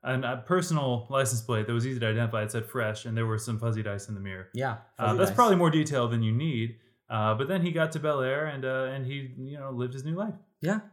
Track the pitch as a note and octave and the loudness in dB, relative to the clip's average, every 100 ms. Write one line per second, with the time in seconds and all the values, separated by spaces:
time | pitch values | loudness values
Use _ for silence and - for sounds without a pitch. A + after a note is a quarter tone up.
0 | C3 B2+ B2+ B2 - F#3 F3 D#3+ C3+ A#2+ | -2 -2 -2 -4 0 0 2 0 2 0
1 | A2+ C3+ B2+ A#2 A2 A2+ G#2+ A#2 B2+ B2+ | 0 0 2 0 0 0 2 0 0 0
2 | A2+ A2 A#2 A2 G#2+ A#2 A2+ B2+ A2 G#2 | 0 2 0 0 -2 -4 -4 -2 -2 -2
3 | A#2+ A2+ A2+ A2 A#2 A2 A2+ A2 G#2 G2+ | -4 -2 0 -2 -2 -2 0 -2 -2 -6
4 | - G#2 G2 F#2 F#2+ A#2 C3 A2 - - | -6 -8 -8 -10 -10 -6 -4 -6 -12 -2
5 | A2 A#2+ F#3+ G3+ A#3 F#3 E3+ D#3 D3+ C#3 | 0 4 4 6 6 8 6 4 2 2
6 | A#2+ A#2 A2+ A2+ D#3+ B2 A2+ A#2 _ _ | 2 2 2 2 0 0 -4 -6 _ _
7 | _ A2+ G#2+ G#2+ C#3 F#3 F3 E3 D#3+ D#3+ | _ 0 2 2 0 0 0 2 0 0
8 | D3+ C#3+ B2+ C#3 D#3 C#3 C3 C3 C3 C3+ | 0 0 0 0 -2 -4 -2 -2 -2 -4
9 | B2+ C#3 C3+ C3 C3 C#3+ C3+ B2 B2+ C3+ | -6 -6 -8 -10 -12 -10 -8 -4 -4 -4
10 | C#3+ E3 G#3+ - _ _ D#3 G#3+ - | -6 -4 -4 -6 _ _ -2 -2 -4